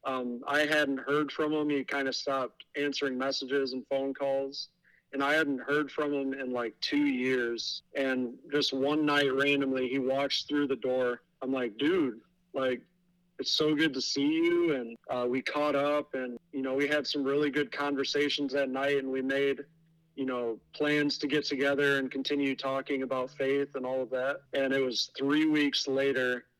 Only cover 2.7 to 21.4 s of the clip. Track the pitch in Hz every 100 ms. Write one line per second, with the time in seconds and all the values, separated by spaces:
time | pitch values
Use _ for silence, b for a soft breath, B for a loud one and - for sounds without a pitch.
2.7 | 147 143 139 143 127 135 135 131 139 135
3.7 | 131 - 135 135 135 139 135 135 139 -
4.7 | _ b b b 139 139 156 147 131 123
5.7 | 147 143 - 147 143 135 135 127 123 117
6.7 | - - 147 143 127 127 127 120 117 -
7.7 | - _ 143 135 127 123 127 - 147 139
8.7 | 135 139 156 147 143 139 131 143 143 135
9.7 | 131 127 135 127 135 139 - - 147 143
10.7 | 127 127 127 123 120 _ _ 131 131 123
11.7 | 107 147 185 135 113 _ _ _ 135 131
12.7 | 123 - _ _ _ _ - 127 - 156
13.7 | 151 160 131 - 139 143 160 170 175 170
14.7 | 135 117 117 - 127 123 127 - 147 147
15.7 | 143 143 147 143 135 127 120 _ 135 131
16.7 | 135 143 151 131 151 135 143 147 143 135
17.7 | - 143 139 131 143 147 143 139 139 131
18.7 | 131 139 139 131 131 131 139 139 135 -
19.7 | _ _ _ _ - 131 123 120 110 _
20.7 | - 147 147 147 - 143 151